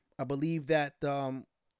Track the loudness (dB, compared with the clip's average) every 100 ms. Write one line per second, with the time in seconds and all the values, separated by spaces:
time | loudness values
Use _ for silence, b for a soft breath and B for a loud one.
0 | _ -10 -4 0 0 0 2 2 2 -2
1 | -2 0 -2 -4 -10 _ _